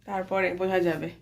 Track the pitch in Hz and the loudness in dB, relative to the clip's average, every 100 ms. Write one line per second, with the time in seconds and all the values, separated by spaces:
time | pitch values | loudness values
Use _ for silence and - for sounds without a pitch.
0 | - 196 185 190 185 180 185 185 175 156 | -8 -6 -2 0 0 0 0 2 2 0
1 | 160 - | -6 -10